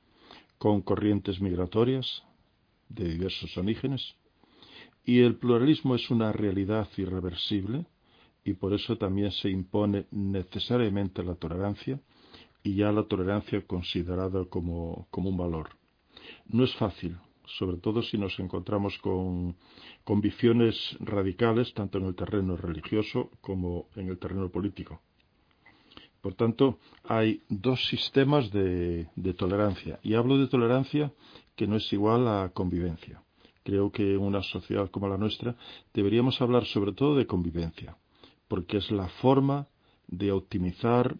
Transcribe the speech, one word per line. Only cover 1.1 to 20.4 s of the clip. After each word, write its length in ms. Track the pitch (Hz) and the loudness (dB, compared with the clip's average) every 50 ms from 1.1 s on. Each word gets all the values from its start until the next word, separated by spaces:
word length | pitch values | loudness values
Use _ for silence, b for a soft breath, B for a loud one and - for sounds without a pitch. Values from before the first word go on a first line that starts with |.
| 101 95 - 101 92 90 | 2 2 0 -2 -4 -2
migratorias 840 | 98 95 87 87 90 87 - 107 117 127 131 131 127 - - - - _ _ _ _ _ _ _ _ _ _ _ _ | -2 -2 0 -2 -2 0 2 2 2 2 2 0 -2 -6 -10 -12 -16 _ _ _ _ _ _ _ _ _ _ _ _
de 220 | - - - 92 85 | -14 -8 -4 -4 -2
diversos 480 | 80 82 92 92 - - - 85 - | -2 -2 -4 -4 -4 -6 -10 -8 -6
orígenes, 580 | 87 92 107 113 - - 135 139 127 - - - _ _ _ _ _ B B B B B B B B B B B _ - | -4 -2 -2 -2 -2 -2 -4 -4 -4 -6 -10 -16 _ _ _ _ _ B B B B B B B B B B B _ 0
y 180 | - 123 123 | 4 6 8
el 140 | 120 120 113 | 8 6 6
pluralismo 580 | - 127 120 120 113 127 151 156 - - 131 123 | 2 2 4 4 6 6 4 4 4 4 2 2
es 160 | 117 - - | 2 0 2
una 200 | 120 113 110 107 | 2 2 2 2
realidad 560 | 104 104 107 101 95 98 98 95 - 110 101 - - | 0 0 0 0 0 0 0 0 0 -2 -2 -4 -4
irreversible, 880 | - 95 90 92 92 87 90 85 - - - 107 98 92 101 123 156 175 - _ _ b b b b b b b _ - | -4 -4 -4 -2 -4 -4 -4 -6 -6 -4 -2 -2 -2 -2 -2 -4 -6 -6 -8 _ _ b b b b b b b _ -6
y 100 | 101 92 | -6 -4
por 200 | - 98 95 104 | -2 -2 0 0
eso 240 | 98 - - 110 | 0 0 -2 -2
también 340 | - 107 95 95 101 101 98 | -2 -2 -2 0 0 0 -2
se 180 | - - - 101 | -2 -2 -2 -2
impone 560 | 95 98 92 - - 104 104 104 101 101 - - | -2 -2 -4 -2 0 2 2 2 2 0 -2 -4
necesariamente 1120 | - 104 98 98 98 95 90 - - 98 - - 123 123 117 104 98 101 101 92 - - 87 | -4 -4 -2 -2 -2 -2 -4 -4 -6 -6 -4 0 2 2 2 2 2 0 -2 -2 -4 -6 -6
la 120 | 90 87 | -6 -6
tolerancia, 640 | - 85 78 85 90 98 101 98 - - 131 135 143 _ B B B B B B B B B B B - | -6 -6 -6 -4 -2 -2 -4 -4 -4 -6 -8 -8 -8 _ B B B B B B B B B B B -4
y 120 | 104 98 | -2 0
ya 160 | 98 104 104 | 2 2 4
la 120 | 104 107 104 | 4 2 2
tolerancia 640 | - 104 92 90 95 101 104 101 - - 98 - | 0 0 0 0 0 0 0 -2 -2 -4 -4 -4
considerada 800 | - 95 90 87 - - 92 85 90 90 90 95 92 92 95 90 | -4 -4 -4 -4 -2 -4 -4 -2 -2 -2 -2 -2 -2 -2 -2 -4
como, 600 | - - 92 85 87 85 85 85 82 85 85 90 _ | -4 -4 -4 -4 -4 -4 -4 -6 -6 -8 -10 -12 _
como 200 | - 95 87 98 | -6 -4 -2 -2
un 80 | 95 | -2
valor. 320 | 90 87 87 82 80 76 - - _ _ _ _ _ _ B B B B B B B B | -2 -2 -2 -4 -4 -6 -10 -14 _ _ _ _ _ _ B B B B B B B B
No 160 | - - 117 131 | 0 4 4 4
es 120 | - - | 4 2
fácil, 420 | - 113 95 - - - 85 87 87 - _ _ _ - | 0 -2 -2 -4 -4 -8 -8 -8 -10 -16 _ _ _ -18
sobre 320 | - - - 98 92 90 | -12 -8 -4 -4 -2 -2
todo 240 | 87 - 110 107 117 | -2 -2 0 0 0
si 160 | 113 - - | 0 -2 -2
nos 220 | 104 101 92 - - | -2 -2 -4 -4 -6
encontramos 580 | 98 90 - 95 90 - 104 101 101 98 - - | -6 -6 -6 -6 -4 -2 -2 0 0 -2 -4 -4
con, 560 | - 98 95 92 92 92 90 87 90 87 85 B B B B B B B B B B | -2 -2 0 0 0 -2 -2 -2 -2 -4 -6 B B B B B B B B B B
con 180 | - 104 104 | 0 2 2
visiones 760 | 101 101 - - | 2 0 0 2